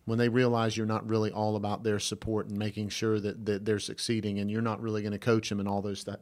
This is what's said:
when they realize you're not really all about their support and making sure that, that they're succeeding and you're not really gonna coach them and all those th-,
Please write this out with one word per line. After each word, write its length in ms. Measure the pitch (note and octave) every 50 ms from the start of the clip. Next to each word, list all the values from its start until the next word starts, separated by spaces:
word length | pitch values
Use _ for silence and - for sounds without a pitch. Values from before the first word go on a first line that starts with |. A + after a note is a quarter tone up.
| -
when 100 | A2+ A2+ A#2
they 120 | A#2+ A#2+
realize 440 | A2+ B2+ B2+ A#2+ A#2+ A2+ A2+ A2 G#2+
you're 120 | A2+ A2
not 200 | G#2+ A2 G#2 A2+
really 240 | A2 A2 A2 G#2+ G#2
all 240 | F2+ G#2+ G#2+ G#2+ G#2+
about 260 | G2+ G#2 G2+ G2+ - A#2
their 140 | A2 G#2 G2+
support 500 | - - G#2 - - A2+ A2 G#2 - -
and 80 | G2+ G2+
making 300 | G#2+ G#2+ - G#2+ G#2 G2
sure 320 | - - A2+ A2 G#2+ G#2
that, 240 | G2+ G2+ - A2+ G#2
that 220 | G#2 G2+ G2 G#2+
they're 120 | A2 G#2+ G2+
succeeding 600 | - - - - - - A#2 A2 G#2 G#2 G2+ G2+
and 120 | G2+ G2+
you're 120 | G#2+ A2+
not 180 | A#2 A2+ G#2+ -
really 220 | A#2 A2 G#2+ G#2+
gonna 160 | G#2 G#2 G#2 G2
coach 320 | - B2 A2+ A2 - -
them 100 | G#2 G2+
and 80 | G2 G2
all 140 | G2+ G2+
those 200 | G2 G2+ F#2+ - -
th-, 120 | G2+ G2+ -